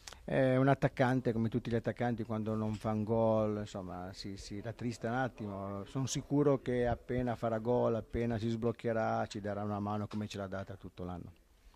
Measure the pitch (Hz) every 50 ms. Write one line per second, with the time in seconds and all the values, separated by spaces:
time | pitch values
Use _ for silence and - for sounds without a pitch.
0 | - - - - - - 147 139 131 131 127 127 131 139 135 - - 131 - -
1 | 131 123 131 127 - 123 110 113 113 110 - 120 - 117 117 110 - 117 107 -
2 | 120 123 117 107 107 113 110 107 104 110 110 110 107 107 107 101 - 110 110 107
3 | 107 107 113 113 113 110 110 110 110 107 104 104 104 - - 101 90 90 90 90
4 | 90 95 101 - - 101 95 92 - - 104 101 - 117 104 - 117 123 113 -
5 | - 113 120 131 131 117 - - 107 101 98 98 98 98 101 98 95 - - 135
6 | 131 - - 143 - - 139 143 143 147 135 127 - 127 123 123 120 120 117 -
7 | - - 123 123 127 123 113 - 120 113 113 113 110 120 123 120 120 120 113 110
8 | - - - 117 117 117 117 107 113 117 113 110 117 117 110 - - 117 110 110
9 | 113 113 113 113 113 - - 107 98 104 101 101 104 104 104 101 101 104 107 104
10 | 104 - - 107 107 104 - 101 98 95 95 95 98 - 98 - - 92 - -
11 | 90 90 90 87 - 90 - - _ _ - - - - -